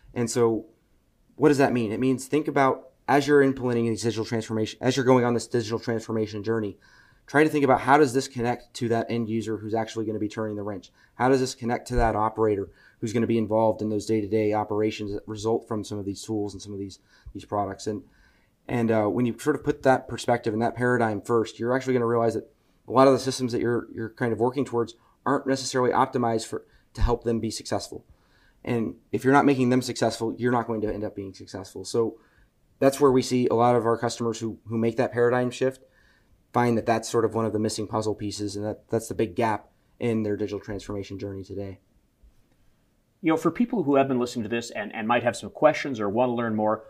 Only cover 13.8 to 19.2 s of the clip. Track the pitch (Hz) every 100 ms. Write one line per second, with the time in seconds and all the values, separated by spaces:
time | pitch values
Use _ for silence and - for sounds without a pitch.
13.8 | 107 107 101 110 104 107 107 104 104 104
14.8 | 107 107 104 101 - 107 107 113 - 110
15.8 | 98 104 95 98 - 107 104 95 98 101
16.8 | 98 - _ _ - 101 - 104 98 98
17.8 | - 104 - _ _ _ _ _ - 123
18.8 | 113 110 104 117